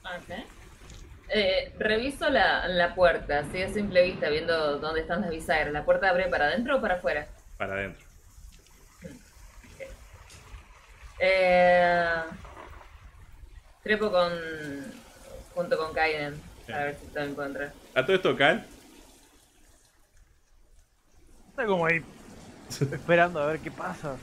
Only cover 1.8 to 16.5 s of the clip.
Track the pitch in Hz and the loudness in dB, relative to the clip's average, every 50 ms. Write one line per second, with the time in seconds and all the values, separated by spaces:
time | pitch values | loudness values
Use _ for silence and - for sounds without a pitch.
1.8 | 214 220 214 220 247 285 285 - 339 302 277 220 190 165 147 127 - 170 180 175 | 0 0 0 0 0 -4 -4 -2 -2 2 4 4 4 4 2 0 0 0 2 2
2.8 | 175 170 - 185 180 170 160 156 - - 147 147 147 147 - 185 190 196 196 214 | 2 2 4 6 6 6 6 4 -2 0 0 0 0 -2 -4 -4 -4 -2 -2 -2
3.8 | 202 196 185 180 180 185 180 - 165 156 147 156 160 165 165 160 156 147 143 139 | -2 4 6 6 6 6 2 -2 -2 0 0 0 0 0 0 2 2 0 0 -2
4.8 | 151 151 160 160 160 - 175 175 190 170 160 160 - - 165 156 147 147 147 147 | -4 -4 -4 -4 -2 -2 -2 -2 -2 -2 -4 -6 -2 0 0 0 0 0 -2 -2
5.8 | 147 170 180 180 196 190 180 180 185 175 160 147 147 147 165 214 240 262 277 233 | 2 2 2 4 4 2 2 2 2 0 2 2 2 2 2 0 0 0 0 0
6.8 | 220 196 180 180 - 170 151 147 147 - - - - - - - 101 95 95 98 | 0 0 -2 0 0 -2 -2 -2 -6 -8 -16 -20 -20 -20 -8 -8 -6 -4 -4 -4
7.8 | 98 95 82 - - - - - - - - - - - - - - - - - | -4 -6 -10 -14 -20 -20 -20 -20 -20 -20 -20 -20 -20 -20 -20 -20 -20 -20 -20 -20
8.8 | - - - - - - - - - - - - - - - - - - - - | -20 -20 -20 -20 -18 -18 -18 -18 -20 -20 -20 -20 -20 -20 -20 -20 -20 -20 -18 -18
9.8 | - - - - - - - - - - - - - - - - - - - - | -16 -16 -16 -20 -20 -20 -20 -20 -20 -20 -20 -20 -20 -20 -20 -20 -20 -20 -20 -20
10.8 | - - - - - - - - 180 185 190 190 185 180 180 180 180 180 175 180 | -20 -20 -20 -20 -20 -20 -4 0 2 2 4 4 4 6 6 8 8 8 6 6
11.8 | 175 175 175 175 170 170 165 165 165 165 170 - - - - - - - - - | 6 4 4 2 2 0 0 -2 -4 -8 -12 -16 -18 -18 -18 -18 -18 -18 -18 -20
12.8 | - - - - - - - - - - - - - - - - _ - - _ | -20 -20 -20 -20 -20 -20 -20 -20 -20 -20 -20 -20 -20 -20 -20 -20 _ -20 -20 _
13.8 | _ 208 214 208 - - 170 180 175 175 175 170 165 160 160 156 151 147 139 139 | _ -2 0 0 0 0 2 2 2 2 -2 -6 -8 -10 -10 -10 -10 -10 -10 -10
14.8 | 135 113 - - - - - - - - - - - - - 180 170 165 170 156 | -12 -14 -16 -18 -20 -20 -20 -20 -20 -18 -18 -18 -18 -10 -6 -6 -2 -2 0 -2
15.8 | 160 160 151 160 156 160 156 151 147 147 147 151 - - | -2 -4 -2 -2 0 0 0 -2 -4 -6 -8 -10 -16 -18